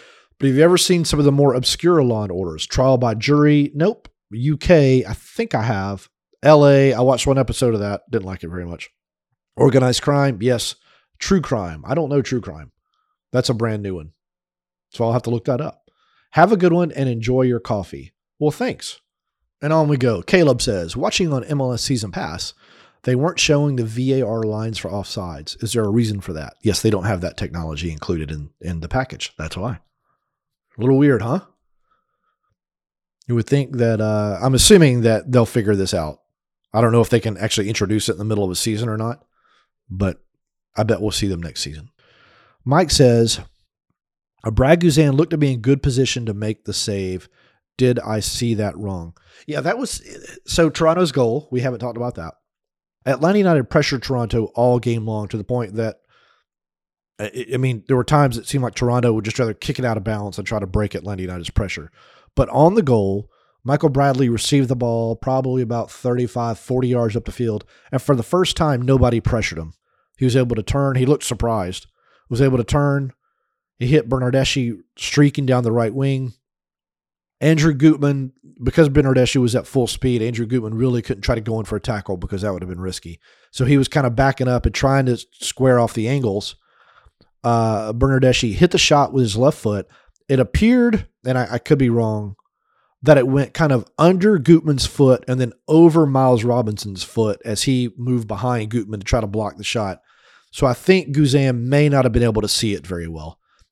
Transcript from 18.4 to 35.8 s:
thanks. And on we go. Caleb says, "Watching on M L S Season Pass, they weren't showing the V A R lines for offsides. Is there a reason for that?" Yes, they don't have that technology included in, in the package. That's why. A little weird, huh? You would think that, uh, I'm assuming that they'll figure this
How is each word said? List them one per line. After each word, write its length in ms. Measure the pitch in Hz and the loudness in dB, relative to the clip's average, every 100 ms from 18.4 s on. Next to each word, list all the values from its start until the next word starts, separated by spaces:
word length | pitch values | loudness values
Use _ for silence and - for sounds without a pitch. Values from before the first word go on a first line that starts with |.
| 147 | -2
thanks. 500 | - 247 - - - _ _ _ _ _ _ | -2 -6 -6 -12 -18 _ _ _ _ _ _
And 120 | 147 | -2
on 160 | 160 151 | 0 2
we 80 | 143 | 0
go. 240 | 123 98 | 0 -2
Caleb 400 | - 185 165 135 | 2 4 4 2
says, 340 | - 98 85 113 | 0 -4 -4 -6
"Watching 380 | 196 - 175 | -4 -2 -2
on 100 | 135 | -4
M 160 | 117 143 | -4 -4
L 140 | 131 | -4
S 80 | 117 | -4
Season 300 | - 127 104 | -4 -4 -4
Pass, 420 | 95 78 87 - - _ _ _ _ | -8 -10 -10 -12 -14 _ _ _ _
they 120 | - 127 | -4 -2
weren't 240 | 160 - | -2 -2
showing 360 | - 143 147 127 | 0 2 0 -2
the 80 | |
V 300 | 110 117 131 | -4 -4 -2
A 120 | 135 110 | 0 -2
R 180 | 113 | -4
lines 340 | 110 107 113 104 | -4 -4 -6 -8
for 120 | 87 | -8
offsides. 720 | 98 95 - 90 73 78 - | -8 -8 -10 -10 -12 -14 -10
Is 120 | 110 | -4
there 100 | 117 | -2
a 60 | 104 | 0
reason 320 | 110 113 101 | 0 0 -4
for 100 | 95 | -8
that?" 220 | 78 71 - | -10 -12 -4
Yes, 200 | 107 90 | -2 0
they 80 | 110 | 0
don't 140 | 101 | 0
have 180 | 101 92 | -2 -4
that 140 | 87 - | -6 -8
technology 560 | 104 85 80 76 85 | -10 -8 -8 -8 -8
included 400 | 76 - 85 73 | -8 -6 -6 -6
in, 200 | 76 73 _ | -10 -12 _
in 180 | 90 85 | -10 -8
the 80 | 80 | -6
package. 460 | 127 131 76 - - | -6 -6 -10 -14 -12
That's 200 | 78 92 | -12 -8
why. 220 | 110 - _ _ _ _ _ _ _ _ _ - | -10 -10 _ _ _ _ _ _ _ _ _ -4
A 40 | |
little 160 | 120 135 | 2 4
weird, 240 | 147 120 | 4 2
huh? 200 | 117 175 - _ _ _ _ _ _ _ _ _ _ _ _ _ _ _ _ _ - | 0 -6 -8 _ _ _ _ _ _ _ _ _ _ _ _ _ _ _ _ _ -4
You 80 | 120 | -2
would 120 | 107 | 0
think 280 | 143 131 127 | 0 0 -2
that, 220 | 117 107 | 0 0
uh, 380 | 107 107 104 92 | 0 -2 -2 -2
I'm 140 | 127 131 | 0 2
assuming 460 | - 202 151 123 | 6 8 8 4
that 300 | 113 110 - | 2 0 2
they'll 140 | 123 113 | 2 2
figure 300 | 120 104 | 0 0
this 180 | 98 | 0